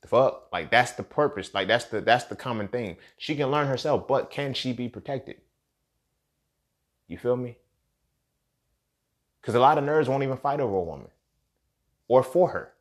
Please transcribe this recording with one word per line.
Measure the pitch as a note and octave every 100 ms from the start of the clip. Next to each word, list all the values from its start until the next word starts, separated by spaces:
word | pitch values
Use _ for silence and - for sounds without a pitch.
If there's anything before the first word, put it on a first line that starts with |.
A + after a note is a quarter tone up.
The | -
fuck? | A2+ C3 - -
Like, | F2+ D#2+
that's | A2+ B2
the | -
purpose. | G#2 - D3 - F2+
Like, | G2+ F#2+
that's | A2+ -
the, | A2
that's | F#2+ A#2+ -
the | -
common | C3 A2+ G2+
theme. | B2 A2 E2 - _
She | - D3+
can | C3+
learn | D3 C#3+
herself, | B2+ D3+ B2+ -
but | C3+ -
can | - C#3+
she | C3 C3
be | A#2+ B2
protected? | G#2+ - C3+ - - _ _ _ _ _ _ _ _ _ _ _ _ _ _ _ _ _
You | E2+
feel | B2 B2
me? | B2 A#2+ _ _ _ _ _ _ _ _ _ _ _ _ _ _ _ _ _ _
'Cause | - A2+
a |
lot | B2+ D3+
of |
nerds | C#3+ D#3 C3+
won't | C3+
even | C#3 C3
fight | D3 D3
over | C3 G2
a |
woman | E2+ D2 G1+ _ _ _ _ _ _ _ _ _ _
or | B2
for | B2+ E3+ F3
her. | F#2 C#2 _